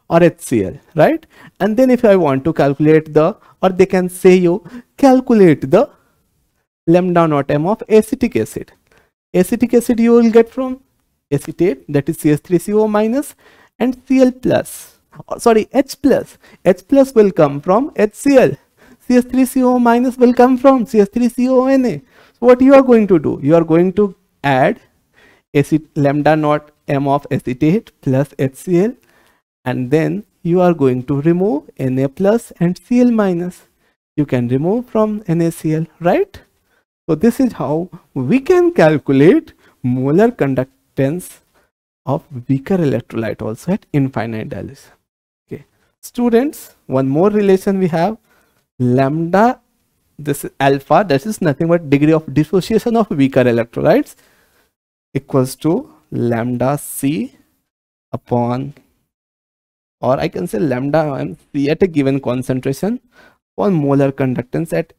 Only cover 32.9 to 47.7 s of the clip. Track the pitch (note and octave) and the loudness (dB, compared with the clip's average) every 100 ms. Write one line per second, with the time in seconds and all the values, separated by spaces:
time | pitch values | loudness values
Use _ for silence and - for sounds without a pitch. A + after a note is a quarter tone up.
32.9 | B3 B3 A3+ G3 E3+ F3+ - _ _ _ | 2 2 2 0 -2 -6 -12 _ _ _
33.9 | _ _ - C#3+ B2+ A#2+ C3+ E3 A#3 B3 | _ _ -6 -2 -2 -2 -2 -2 -4 -4
34.9 | A3 G#3+ G#3 - E3 E3 E3 D#3+ D#3 E3 | -2 -2 -2 -4 -2 -2 -2 -4 -4 -6
35.9 | - E3+ C#4 G4+ - _ _ _ _ _ | -4 -2 0 -2 -8 _ _ _ _ _
36.9 | _ - D#3 A#3 - B3+ - C3+ D#3 F3+ | _ -6 -2 0 0 -2 -4 -6 -6 -6
37.9 | - _ C#3+ B2+ B3 C4+ F4+ F4 E4+ D#3+ | -14 _ -6 -2 -2 0 0 2 2 2
38.9 | D3+ - C3+ D3+ D4+ - - _ _ B2+ | 2 0 2 4 4 0 -16 _ _ -4
39.9 | B2+ C3+ E3 A#3 A#3+ C#3 B2+ B2+ _ _ | -2 0 2 0 0 -4 -2 -6 _ _
40.9 | - C3+ F3 - - _ _ _ _ _ | -4 -4 -4 -10 -20 _ _ _ _ _
41.9 | _ - C#3 - C3 - C3+ - F#3+ D3+ | _ -6 -6 -8 -12 -4 -4 -2 -2 -2
42.9 | A#2 - A2+ A2 G#2 A2+ A2+ - G3 _ | -4 -6 -8 -8 -8 -10 -10 -6 -8 _
43.9 | D3 C3 C3 A2 A2 - G2 - C#3 _ | -4 -4 -4 -8 -8 -10 -12 -12 -16 _
44.9 | _ _ _ _ _ - - _ _ _ | _ _ _ _ _ -18 -18 _ _ _
45.9 | _ - - A#3+ A3+ C#4+ - - _ - | _ -16 -4 0 0 -2 -6 -18 _ -6
46.9 | C3 C3+ C#3+ G3+ G#3 G3 F#3+ G3+ | -4 -2 0 0 0 2 0 0